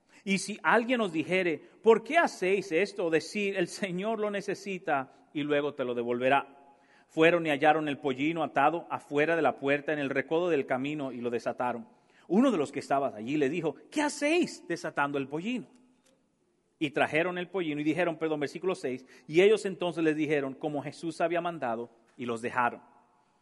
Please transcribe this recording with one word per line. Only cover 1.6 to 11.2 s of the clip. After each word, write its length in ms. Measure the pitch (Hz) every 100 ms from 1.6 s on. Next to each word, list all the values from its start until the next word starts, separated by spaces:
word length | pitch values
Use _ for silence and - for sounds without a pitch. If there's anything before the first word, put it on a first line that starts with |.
| - -
'¿Por 220 | 220 220
qué 140 | - 330
hacéis 540 | 302 - 185 196 -
esto?', 380 | 160 196 - 170
decid, 480 | 160 - 214 202 196
'El 100 | 170
Señor 500 | - 196 175 208 220
lo 100 | 208
necesita 840 | 202 202 175 202 185 175 143 131 - _
y 100 | 151
luego 300 | 147 143 143
te 100 | 135
lo 100 | 127
devolverá.'". 680 | 120 120 123 131 139 - - - _ _ _ _
Fueron 360 | 160 165 170 165
y 40 |
hallaron 400 | 139 151 156 151
el 100 | 135
pollino 440 | 143 127 147 165
atado 440 | 143 143 147 165 -
afuera 460 | 131 - 143 151 165
de 60 |
la 160 | 139 117
puerta 320 | 135 143 143
en 80 | 151
el 100 | 135
recodo 400 | 135 131 160 180
del 160 | 147 135
camino 460 | 127 139 151 135
y 80 |
lo 100 | 123